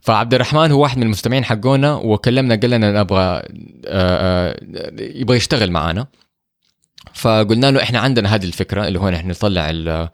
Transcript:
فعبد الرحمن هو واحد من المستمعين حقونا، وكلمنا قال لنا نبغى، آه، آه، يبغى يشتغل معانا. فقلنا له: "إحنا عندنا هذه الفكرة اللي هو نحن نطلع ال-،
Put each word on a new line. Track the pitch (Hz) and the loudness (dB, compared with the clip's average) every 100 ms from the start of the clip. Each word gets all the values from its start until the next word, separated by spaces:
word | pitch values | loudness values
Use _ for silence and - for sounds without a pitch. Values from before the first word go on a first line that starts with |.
فعبد | - 107 117 | 2 0 2
الرحمن | 123 123 151 160 | 0 2 2 4
هو | 139 | 4
واحد | 143 123 | 4 2
من | |
المستمعين | 113 101 113 131 | -2 0 -2 -2
حقونا، | 120 110 123 135 143 | -2 -2 2 2 2
وكلمنا | 143 113 104 123 127 131 | 0 0 0 2 0 2
قال | 110 120 | 2 2
لنا | 120 107 104 | 2 2 2
نبغى، | 95 95 | 0 0
آه، | 92 87 - - - - | 0 -2 -8 -16 -20 -18
آه، | - 92 90 90 92 90 90 - - - - - | -6 0 2 2 0 0 -2 -6 -12 -12 -12 -10
يبغى | 110 - 120 123 | -12 -6 0 0
يشتغل | - 139 98 | 2 -2 0
معانا. | 85 80 87 139 _ _ _ _ _ _ _ _ _ - | 0 -2 -4 -8 _ _ _ _ _ _ _ _ _ -20
فقلنا | - 120 110 104 113 135 | -4 0 2 2 2 4
له: | 135 | 2
"إحنا | - 120 | 0 0
عندنا | 127 120 104 | 0 2 2
هذه | 110 | 0
الفكرة | 92 - 95 98 98 | -2 -4 -4 -2 -2
اللي | 90 | -2
هو | 98 | -2
نحن | 85 87 | -2 -6
نطلع | 87 104 90 78 | -4 -2 -2 -2
ال-، | 80 80 80 82 | -4 -4 -4 -6